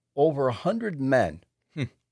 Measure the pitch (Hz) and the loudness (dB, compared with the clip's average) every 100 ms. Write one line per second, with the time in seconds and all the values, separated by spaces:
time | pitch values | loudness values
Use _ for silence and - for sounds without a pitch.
0 | _ 139 156 143 131 113 175 226 226 151 | _ 2 2 2 -2 0 -4 -2 -4 -4
1 | 135 131 90 78 _ _ _ 156 123 - | 2 2 2 -4 _ _ _ -8 -8 -8
2 | _ | _